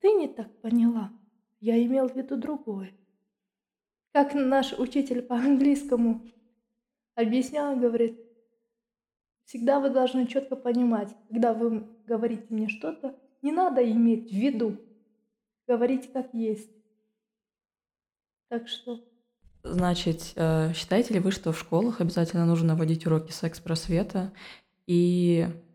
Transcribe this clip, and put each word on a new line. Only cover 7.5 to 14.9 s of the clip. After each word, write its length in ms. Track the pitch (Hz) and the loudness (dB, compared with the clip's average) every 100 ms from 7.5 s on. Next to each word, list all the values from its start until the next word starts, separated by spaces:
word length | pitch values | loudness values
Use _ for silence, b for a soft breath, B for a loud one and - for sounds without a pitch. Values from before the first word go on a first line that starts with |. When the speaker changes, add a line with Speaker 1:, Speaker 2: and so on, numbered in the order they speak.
| 294 294 269 | -2 -2 0
Speaker 1:
говорит: 380 | 240 233 233 - - _ _ _ _ _ _ _ _ _ _ _ | 0 2 0 -2 -20 _ _ _ _ _ _ _ _ _ _ _
«Всегда 360 | _ 254 233 277 | _ -4 2 2
вы 100 | 277 | 4
должны 360 | 254 254 254 240 | 2 2 0 0
четко 300 | 277 277 269 | -2 -4 -6
понимать, 600 | 240 240 247 226 202 - _ | -2 2 2 0 -4 -12 _
когда 240 | 226 233 | 0 0
вы 320 | 226 233 220 214 - - | 2 0 -2 -6 -20 -6
говорите 380 | 233 226 220 - | -2 -2 -4 -6
мне 200 | 220 214 | -6 -4
что-то, 440 | - 311 320 262 - _ _ | -6 -8 -8 -10 -12 _ _
не 80 | 277 | -4
надо 300 | 320 370 262 240 | 0 2 2 2
иметь 360 | 220 233 226 - | 4 4 2 -2
в 20 | |
виду, 440 | 190 262 233 226 196 - | -2 0 0 -2 -4 -14